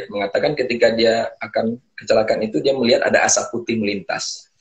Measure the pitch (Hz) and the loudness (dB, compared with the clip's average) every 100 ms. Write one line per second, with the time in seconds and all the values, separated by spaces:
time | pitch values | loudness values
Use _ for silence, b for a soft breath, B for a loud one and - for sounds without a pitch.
0 | - 104 101 - 147 147 123 117 117 113 | 0 -4 -2 0 0 0 -2 2 2 4
1 | 113 113 110 - 110 110 113 120 _ - | 4 2 -2 -8 -6 -2 -2 -4 _ -10
2 | 117 113 110 110 110 - 139 131 117 135 | 0 2 2 0 -2 -2 0 0 2 2
3 | - - 113 - - 120 117 113 101 101 | 4 2 2 0 -2 -6 -4 -2 -2 -4
4 | - - - - - _ | -6 -6 -8 -10 -16 _